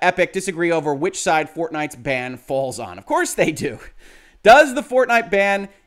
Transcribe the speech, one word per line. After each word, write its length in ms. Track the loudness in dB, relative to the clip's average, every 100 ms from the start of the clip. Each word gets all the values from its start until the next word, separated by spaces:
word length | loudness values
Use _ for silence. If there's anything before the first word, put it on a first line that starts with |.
Epic 320 | 0 0 0
disagree 360 | -2 -6 -4 -2
over 240 | -2 -2
which 260 | -4 -4 -4
side 320 | -2 -2 -2
Fortnite's 440 | -6 -8 -6 -8 -8
ban 420 | -6 -6 -6 -12
falls 420 | -8 -6 -4 -8
on. 180 | -12 -14
Of 80 | -4
course 280 | -2 -2
they 180 | -2 -2
do. 280 | -2 -6 -10 -16 -20 -20 -20 _ _
Does 320 | 8 8 8 2
the 80 |
Fortnite 480 | -2 0 2 2 0
ban 380 | 0 2 0 -4 _